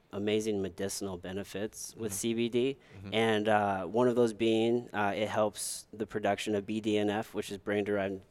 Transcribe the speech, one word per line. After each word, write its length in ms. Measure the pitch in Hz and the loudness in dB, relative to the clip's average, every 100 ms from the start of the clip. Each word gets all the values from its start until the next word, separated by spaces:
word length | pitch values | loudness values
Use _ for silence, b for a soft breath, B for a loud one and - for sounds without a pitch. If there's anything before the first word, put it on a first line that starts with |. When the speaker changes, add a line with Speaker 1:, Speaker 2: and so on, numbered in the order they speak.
| - | -12
Speaker 1:
amazing 500 | 101 104 107 110 101 | -4 0 0 0 -2
medicinal 560 | 95 87 98 - 98 90 | -4 -4 -6 -4 -6 -6
benefits 760 | 90 95 95 92 107 - - - | -8 -8 -8 -6 -8 -8 -14 -8
with 160 | 110 | -6
Speaker 2:
Mm-hmm. 40 | 98 | -2
Speaker 1:
C 160 | 117 | -2
B 160 | 113 117 | 0 0
D. 280 | 120 131 135 B 98 | 2 0 -2 B -16
Speaker 2:
Mm-hmm. 140 | 98 | -4
Speaker 1:
And, 360 | 107 113 107 107 | 2 2 2 4
uh, 340 | 104 101 95 | 4 4 0
one 240 | 87 110 123 | 0 2 4
of 80 | 120 | 4
those 160 | 120 | 2
being, 540 | 101 113 110 113 120 120 | 2 2 4 4 2 0
uh, 180 | 104 101 98 | -2 0 0
it 120 | 107 | 0
helps 600 | 107 107 - - - - | 2 0 0 -8 -8 -10
the 140 | - 107 | -8 -6
production 500 | 110 101 101 107 104 | -2 0 0 0 -2
of 100 | 98 | 0
B 140 | 107 | -2
D 180 | 107 104 | 2 2
N 120 | 104 | 2
F, 240 | 104 113 | 0 -2
which 180 | 98 - | -6 -6
is 60 | 98 | -6
brain-derived 640 | - 101 147 - 95 95 - | -2 0 2 0 0 -4 -6